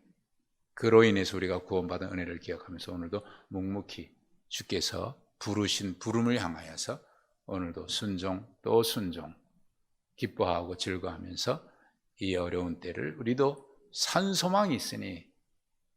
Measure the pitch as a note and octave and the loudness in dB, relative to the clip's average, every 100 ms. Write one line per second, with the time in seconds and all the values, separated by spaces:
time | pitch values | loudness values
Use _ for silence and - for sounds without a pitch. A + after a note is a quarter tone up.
0 | _ _ _ _ _ _ _ - A#2 A2+ | _ _ _ _ _ _ _ 0 8 10
1 | A2+ G2 F2+ F#2+ F2+ F2+ - F#2 E2+ F2+ | 10 6 0 -2 -2 -2 0 -2 0 -4
2 | F#2 F#2 F2 E2+ - E2+ - F2 - F2+ | -4 -6 -6 -8 -8 -10 -10 -12 -10 -8
3 | E2+ G2+ - - - G2 F#2+ G2+ F#2 - | -4 -6 -6 -20 -10 -6 -4 -4 -6 -14
4 | - _ _ _ - - - A#2 - F2+ | -16 _ _ _ -12 -10 -4 -2 -2 -4
5 | G#2 - _ - - G#2 G2+ - G2+ F2 | -6 -8 _ -12 -4 0 2 0 -2 -6
6 | A2+ A2+ A#2 A#2+ F2+ D#2+ D#2+ D#2+ - C#3 | -2 2 4 2 -2 -6 -10 -8 -6 -8
7 | - _ _ _ - F#2+ F2 E2+ F2 - | -10 _ _ _ -8 -6 -6 -8 -6 -4
8 | G#2+ F#2 F#2+ F#2 - _ A2 A2+ A2+ B2+ | -2 -2 -2 -4 -8 _ 2 4 4 0
9 | F#2 E2 D#2 - _ _ _ _ _ _ | -4 -6 -12 -16 _ _ _ _ _ _
10 | _ - G#2+ - F#2 E2+ F2 F2+ G2 F#2 | _ -8 -6 -2 0 0 -2 -6 -4 -4
11 | F2+ E2+ F2+ F2 - D3+ - _ _ _ | -6 -8 -10 -6 -2 -2 -6 _ _ _
12 | _ - G2 F2+ F2 F2 F2 E2 F2+ E2+ | _ -6 0 0 0 -2 -2 -4 -8 -6
13 | C#3+ D#3 A#2 B2+ C#3 D3 - - _ - | -6 -4 0 2 2 0 -12 -20 _ -4
14 | - E3+ G3 F#3+ F3+ G3 G3+ A#2+ - A2 | 0 2 2 0 2 4 4 0 -2 -6
15 | G2 F2 - _ _ _ _ _ _ | -8 -10 -14 _ _ _ _ _ _